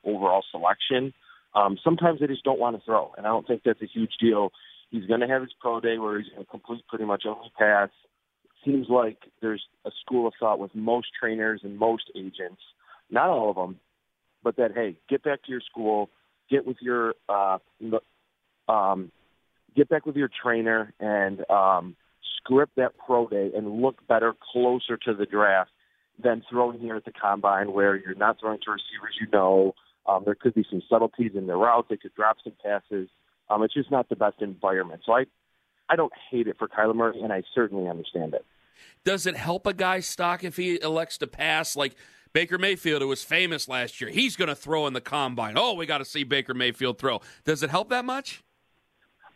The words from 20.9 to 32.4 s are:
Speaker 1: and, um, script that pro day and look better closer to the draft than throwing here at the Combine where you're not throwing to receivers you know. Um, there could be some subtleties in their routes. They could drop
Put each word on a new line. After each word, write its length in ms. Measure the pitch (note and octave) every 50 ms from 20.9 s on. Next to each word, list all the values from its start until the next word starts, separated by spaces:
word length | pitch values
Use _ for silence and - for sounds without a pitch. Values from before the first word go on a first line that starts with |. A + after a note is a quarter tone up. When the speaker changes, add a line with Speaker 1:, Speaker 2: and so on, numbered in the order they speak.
| - -
Speaker 1:
and, 480 | G#2 G#2+ G#2 G2+ G2 F#2+ G2 F#2+ - -
um, 460 | G2+ G2 F#2+ F#2+ F#2+ F2 F2 F2+ E2+ _ _ _ _ _ - - -
script 400 | - - B2+ B2+ C#3 D3 - -
that 200 | C3+ B2+ - -
pro 300 | - - - G2+ G2+ A2+
day 240 | - G#2 G2+ G2 G2 -
and 260 | G#2 G#2+ G#2 G#2 A#2
look 240 | B2+ C3+ A#2+ _ _
better 260 | - A2+ A2 A#2 A2+ G#2+ - - -
closer 440 | - B2 B2 B2 B2 B2 - - A#2
to 160 | - - A#2+ G#2+
the 120 | G2+ G#2
draft 460 | - G2+ G#2 G#2 G2+ F#2+ F#2 F2+ - _ _ _ _ _ _ _ _ _ -
than 220 | B2 A#2+ A2 A2+ - -
throwing 300 | A#2+ B2 A#2+ A#2+ A#2+ A#2
here 160 | A#2 A2+ A2
at 100 | G#2+ -
the 60 | A2+
Combine 640 | - - G#2+ G2+ G2+ G2+ G2+ G2+ G2 G2 G2+ G2+
where 240 | F#2+ G2+ G2+ G2+ G2
you're 180 | F#2+ F#2 F#2 F#2
not 240 | G2 G#2 A2+ A#2 -
throwing 220 | A2 A2 G#2+ G2+
to 100 | - A2
receivers 460 | G#2 - - - A2 G2+ G#2 A2 - -
you 60 | A2+ G#2+
know. 420 | G#2+ G2+ F#2 F#2+ F#2+ F#2+ F#2+ F#2+ - _ _ _ _ _ -
Um, 160 | G2 G2 F#2 G2
there 120 | G#2 G2+
could 180 | - - - -
be 100 | A2+ G2+ -
some 100 | G2+ F2+ - -
subtleties 440 | A#2 A2+ A2+ G#2+ - - A#2 G#2+ G2
in 140 | G2 F#2+ F#2
their 80 | F2
routes. 320 | F#2 A2 A#2+ A#2 A#2+ A#2 -
They 80 | G#2+
could 180 | - - F#2+ _
drop 220 | - G#2+ A2 A2 -